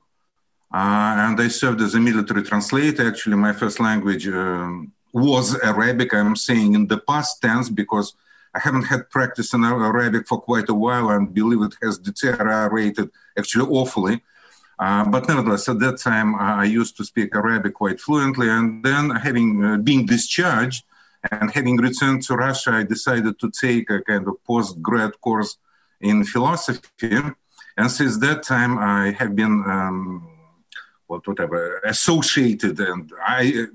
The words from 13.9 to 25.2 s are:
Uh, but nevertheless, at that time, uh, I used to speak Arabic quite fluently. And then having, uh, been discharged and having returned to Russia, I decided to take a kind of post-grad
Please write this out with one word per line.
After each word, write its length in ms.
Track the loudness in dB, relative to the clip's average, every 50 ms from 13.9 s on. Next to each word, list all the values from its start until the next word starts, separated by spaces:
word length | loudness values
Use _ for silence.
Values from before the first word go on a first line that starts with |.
| -2 -2 0 0 -2 -2 -6 _ _ _ -20 -20 -20 _ _ _ _ -4
Uh, 260 | -2 0 2 2 2
but 220 | 2 0 0 0
nevertheless, 420 | 0 0 0 2 0 0 -2 -2 -2
at 100 | 0 0
that 200 | 0 0 -2 -2
time, 340 | -2 -2 0 0 0 0 0
uh, 300 | 0 0 0 0 2 2
I 20 |
used 320 | 2 2 0 0 -2 -4
to 60 | -10 -10
speak 300 | -6 -2 -2 -2 0 0
Arabic 400 | 0 0 0 0 0 -2 -4 -4
quite 240 | -4 -4 -4 -4 -4
fluently. 480 | -2 0 0 2 2 0 0 0 0 2
And 340 | 2 2 2 0 -2 -2 0
then 280 | 0 2 2 0 0
having, 520 | 0 -2 -2 0 2 2 2 4 4 2 2
uh, 140 | 2 2
been 300 | 2 2 4 4 4 4
discharged 760 | 2 2 0 0 -2 0 0 2 2 2 2 0 -2 -4 -8 -12 _ _ _ _ _ _ _ -8 -6
and 200 | -4 -2 -2 -2
having 260 | 0 0 0 2 2
returned 460 | 2 2 2 0 0 0 2 0 0 -2
to 120 | -2 -2
Russia, 360 | 0 0 -2 -2 -2 -2 0
I 120 | 0 0 0
decided 540 | -2 -2 -2 -2 0 0 0 0 -2 -2 -2
to 120 | -6 -6
take 400 | -4 -2 0 0 2 0 0 0
a 100 | -2 -2
kind 260 | 0 0 -2 -2 -2
of 160 | -4 -6 -6 _
post-grad 800 | -2 0 0 -2 -2 -6 -6 -2 0 0 0 0 -2 -4 -6